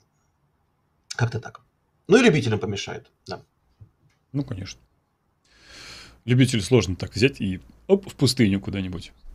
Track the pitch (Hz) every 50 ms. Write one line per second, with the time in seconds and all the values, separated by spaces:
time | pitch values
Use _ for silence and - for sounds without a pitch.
0 | _ _ _ _ _ _ _ _ _ _ _ _ _ _ _ _ _ _ _ _
1 | _ _ - - 120 117 - 113 - - - - _ _ _ _ _ _ _ _
2 | _ - 180 247 247 233 160 151 117 117 107 98 - 107 98 - - - 90 -
3 | - _ _ _ _ - 92 - - _ _ _ _ _ _ _ - - _ _
4 | _ _ _ _ _ _ - 139 143 - 117 92 98 - - - _ _ _ _
5 | _ _ _ _ _ _ _ _ _ _ _ _ _ - - - - - - -
6 | - - - _ _ 113 123 127 131 120 127 113 92 - 131 120 98 87 90 -
7 | - 90 - 95 107 139 - - - 98 92 90 - - - _ _ - 190 196
8 | - - - - 139 127 - - 120 101 98 98 - - 110 101 95 92 90 85
9 | - - - _ - - -